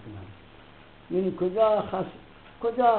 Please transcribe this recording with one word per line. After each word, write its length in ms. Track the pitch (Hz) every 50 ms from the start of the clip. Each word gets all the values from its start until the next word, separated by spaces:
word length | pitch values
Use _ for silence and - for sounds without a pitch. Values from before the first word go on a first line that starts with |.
| 98 107 101 95 95 98 - - - - - - - - - - - - - - - -
یعنی 200 | 170 185 190 185 180 -
کجا 400 | 180 180 185 220 220 214 214 208 208 -
خص-، 380 | - 190 180 - - - - - - - - - - -
کجا 380 | 233 233 226 247 247 233 226